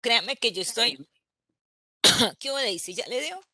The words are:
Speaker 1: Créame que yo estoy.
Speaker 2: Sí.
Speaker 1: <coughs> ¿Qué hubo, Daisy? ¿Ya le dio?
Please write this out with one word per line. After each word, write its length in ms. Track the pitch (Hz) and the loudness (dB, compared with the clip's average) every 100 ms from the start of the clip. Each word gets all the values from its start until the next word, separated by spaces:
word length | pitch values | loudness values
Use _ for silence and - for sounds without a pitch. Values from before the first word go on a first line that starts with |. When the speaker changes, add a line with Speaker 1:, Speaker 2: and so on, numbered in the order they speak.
Speaker 1:
Créame 360 | 233 233 190 277 | 2 2 2 -2
que 160 | 233 | -2
yo 100 | 185 | -2
estoy. 340 | 175 - - 135 | -4 0 0 -2
Speaker 2:
Sí. 120 | 143 _ _ _ _ _ _ _ _ _ | -18 _ _ _ _ _ _ _ _ _
Speaker 1:
<coughs> 340 | - - 226 - | 4 6 2 0
¿Qué 120 | 277 | -6
hubo, 80 | 277 | -2
Daisy? 360 | 254 175 - | -2 -2 -6
¿Ya 120 | 180 - | -8 -6
le 140 | 247 | -4
dio? 200 | 302 370 381 | -4 -8 _